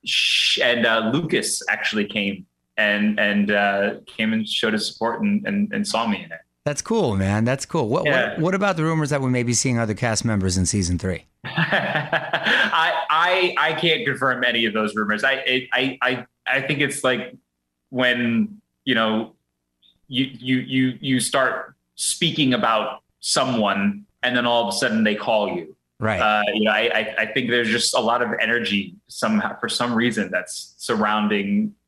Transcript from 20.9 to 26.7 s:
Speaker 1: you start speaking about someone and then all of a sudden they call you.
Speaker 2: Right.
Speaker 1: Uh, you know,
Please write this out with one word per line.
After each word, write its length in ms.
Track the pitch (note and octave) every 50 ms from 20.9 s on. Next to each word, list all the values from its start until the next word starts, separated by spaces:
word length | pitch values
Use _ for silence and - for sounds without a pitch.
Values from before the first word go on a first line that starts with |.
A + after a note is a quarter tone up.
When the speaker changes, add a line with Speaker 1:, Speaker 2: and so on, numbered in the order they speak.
| B2 -
Speaker 1:
you 200 | - C3+ C3 B2+
start 540 | - - - C#3 C3 B2 - - - - - _ _ _ _
speaking 580 | - - - - - F3 D#3+ - D#3 D3 C3 B2
about 480 | A2+ A2+ A2+ A2+ G#2+ - - - - _ _ _ _
someone 840 | - - - D3+ C3 B2+ B2 A2+ G#2+ G2+ G2 G2 G2+ G2+ G2+ - - _ _ _
and 140 | - B2 B2
then 100 | B2 A#2+
all 160 | A#2+ A#2+ A#2 A2+ G2+
of 60 | -
a 20 |
sudden 280 | - C3+ A#2+ A2 A2+ A2
they 100 | G#2+ G#2
call 400 | G#2 - B2+ A2+ G#2+ G#2 F#2+ F2
you. 180 | F2 E2 D#2 - _ _ _ _ _
Speaker 2:
Right. 200 | G#2 A2 G#2+ F2+
Speaker 1:
Uh, 220 | A2 G#2+ G#2+ G#2+ G#2 G#2 G2+
you 100 | G#2+ G#2+
know, 60 | G#2+